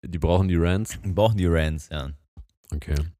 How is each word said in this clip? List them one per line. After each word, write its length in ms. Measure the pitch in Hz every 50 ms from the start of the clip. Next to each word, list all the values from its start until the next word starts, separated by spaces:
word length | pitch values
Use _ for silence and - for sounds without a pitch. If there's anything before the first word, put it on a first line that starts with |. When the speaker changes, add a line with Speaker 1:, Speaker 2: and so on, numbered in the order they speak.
| -
Speaker 1:
Die 120 | - 85 85
brauchen 280 | 73 82 87 90 95
die 100 | 92 90
Rants? 400 | 85 82 85 90 98 110 - - - -
Speaker 2:
Die 60 | 104
brauchen 260 | 90 87 104 113 110
die 100 | 104 90
Rants, 420 | 87 85 82 78 78 78 76 - -
ja. 200 | 78 76 67 71 73 - _ _ _ - - _ _ _ _ _ -
Speaker 1:
Okay. 220 | 73 73 - 76 73 76 82 - _